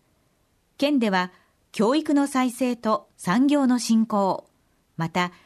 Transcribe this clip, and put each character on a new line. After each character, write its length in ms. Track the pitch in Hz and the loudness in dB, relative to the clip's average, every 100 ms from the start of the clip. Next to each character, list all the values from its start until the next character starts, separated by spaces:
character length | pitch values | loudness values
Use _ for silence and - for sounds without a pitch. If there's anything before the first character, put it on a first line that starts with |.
| _ _ _ _ _ _ _ - | _ _ _ _ _ _ _ -4
県 200 | 277 285 | 0 0
で 100 | 220 | 0
は 220 | 185 180 _ _ _ _ | 0 -2 _ _ _ _
教 240 | - 214 302 | -2 0 0
育 180 | 311 | 0
の 120 | 285 277 | 0 0
再 260 | 262 254 | 0 -2
生 240 | 233 254 240 | -2 -4 -2
と 320 | 220 220 - - | -2 -4 -4 -10
産 320 | - 208 277 | -2 2 2
業 180 | 294 262 | 2 2
の 120 | 247 | 0
振 280 | - 226 220 | 2 0 2
興、 420 | 208 190 - - _ _ _ _ - | 0 0 -2 -8 _ _ _ _ -8
ま 120 | 165 | -6
た 240 | 180 180 - | -4 -4 -6